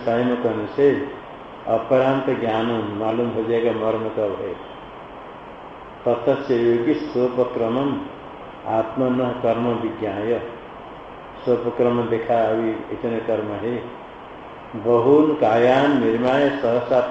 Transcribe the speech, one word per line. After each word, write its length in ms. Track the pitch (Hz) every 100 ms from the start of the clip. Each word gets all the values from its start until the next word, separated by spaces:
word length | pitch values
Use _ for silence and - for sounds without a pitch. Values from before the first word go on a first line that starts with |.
संयम 340 | - 117 123 123
करने 240 | 117 107 104 -
से 140 | 143 127 - - - - - - -
अपरांत 600 | 113 - 131 131 139 131 120
ज्ञान 300 | 113 110 117 117 104 104
मालूम 300 | 110 117 120
हो 120 | 113
जाएगा 280 | 113 117 117
मर्म 340 | 110 110 110 113
कब 280 | 113 104 95
है। 140 | 98 - - - - - - - - - - - - - - - 123
ततस्य 500 | 117 - 135 - 120
योगी 360 | 117 117 120 151
स्वोपक्रमम् 960 | - 123 123 123 120 120 113 120 143 127 - - - - - - -
आत्मनः 600 | 110 113 - 131 127 123 120
कर्म 260 | 117 113 120 113
विज्ञाय, 640 | 113 98 107 98 107 117 95 - - - - - - - - -
स्वोपक्रम 580 | - 120 120 117 123 120 113
देखा 300 | 113 - 117
अभी 260 | 110 113 113 110 -
इतने 260 | 110 120 113 110
कर्म 260 | 107 107 101
है, 180 | 110 120 - - - - - - - - - 113
बहून् 580 | 107 117 117 147 156 143
कायान् 640 | 120 113 123 135 143 143
निर्माय 480 | 113 113 123 135 143
सहसा 500 | 139 117 120 - 131 123